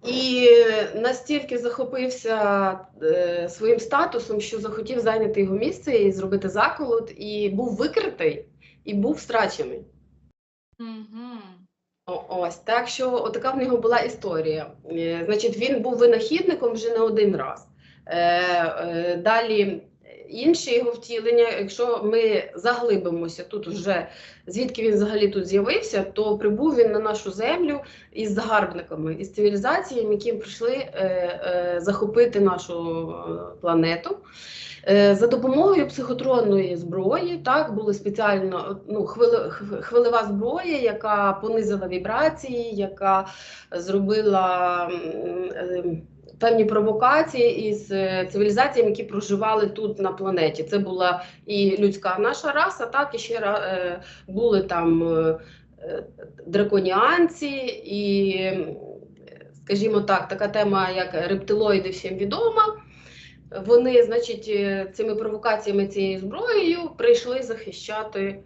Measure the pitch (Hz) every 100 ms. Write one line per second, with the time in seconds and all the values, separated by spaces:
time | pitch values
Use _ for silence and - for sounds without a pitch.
0 | - 254 262 254 247 233 226 214 208 208
1 | 233 254 - 294 269 240 240 240 254 262
2 | 254 254 226 220 208 202 196 190 - -
3 | 156 175 175 175 175 170 220 233 - 285
4 | 349 240 - 208 208 220 208 214 214 254
5 | 220 220 214 - 196 196 247 370 - 240
6 | 202 190 190 196 190 190 269 320 277 226
7 | 226 - 208 208 208 196 247 202 285 -
8 | 370 - 160 - - _ _ _ - 202
9 | 226 311 - 233 196 - 131 - - _
10 | _ _ _ _ _ _ _ _ 226 220
11 | 208 220 240 233 196 180 185 _ _ _
12 | - 180 - 185 175 170 - 233 247 -
13 | 254 247 220 233 262 269 254 240 226 240
14 | - - 196 165 160 156 151 - - 165
15 | 165 170 170 208 233 - 254 269 226 233
16 | 240 226 220 320 370 330 247 226 226 226
17 | 226 214 208 185 135 - - _ _ _
18 | - 170 175 175 180 175 165 - 170 170
19 | 175 175 180 226 226 214 196 170 - _
20 | _ - - 220 277 349 - 240 240 233
21 | - 233 220 233 233 220 196 - 240 233
22 | 208 226 226 208 - - 202 240 240 196
23 | 175 170 170 - 180 208 165 196 175 180
24 | 160 - - - - 190 254 240 226 202
25 | 208 220 202 202 175 196 202 359 - 202
26 | 190 - 214 208 214 214 302 262 226 208
27 | 214 214 202 190 233 349 330 285 - -
28 | - - 220 196 226 214 185 175 165 156
29 | 160 160 190 - 208 202 233 339 - 254
30 | 214 208 226 208 - - 233 269 262 180
31 | 190 185 175 175 180 180 175 175 175 202
32 | 214 220 233 202 196 180 - 170 170 165
33 | 165 170 170 165 175 - 175 165 160 170
34 | 339 403 - - - - - - - 202
35 | 202 196 233 247 262 269 381 370 285 -
36 | 247 247 262 254 214 196 185 175 170 180
37 | 190 302 349 349 - 277 302 208 214 202
38 | 208 202 208 196 190 180 - 196 - 208
39 | - 220 240 233 - - 202 208 - 233
40 | 240 233 208 202 226 320 370 294 240 202
41 | 214 208 202 196 214 226 202 202 185 180
42 | 185 226 311 311 269 240 233 208 190 196
43 | 196 190 190 - - - - 170 175 196
44 | 196 214 214 196 185 180 180 175 175 175
45 | 160 160 180 175 185 - 180 180 180 160
46 | - - - - 226 226 214 214 208 214
47 | 247 294 320 262 240 - 214 202 - 196
48 | 190 185 185 202 208 208 285 262 220 202
49 | 226 196 202 202 220 214 202 214 214 208
50 | 190 190 190 180 160 156 156 202 190 185
51 | 180 180 - - - 202 202 196 202 196
52 | 196 185 208 - 302 285 349 381 233 269
53 | 285 226 - 226 208 208 190 185 180 180
54 | - - - 190 233 202 185 175 170 165
55 | 165 165 160 160 - - _ - - -
56 | - - - - - 185 202 202 185 190
57 | 240 349 330 - 294 277 254 208 - 202
58 | 202 196 196 185 190 190 - - - -
59 | - - - - - - - 202 220 214
60 | 202 190 - 190 208 214 214 190 185 185
61 | 185 160 175 196 - 208 214 196 185 190
62 | 190 185 202 311 466 440 427 427 - -
63 | - - - - - - 196 240 254 247
64 | 226 226 233 226 214 208 202 196 190 -
65 | 214 208 220 214 233 214 208 202 196 202
66 | 190 190 190 302 480 427 349 349 339 -
67 | 233 240 247 254 247 220 - 185 - 214
68 | 214 196 196 196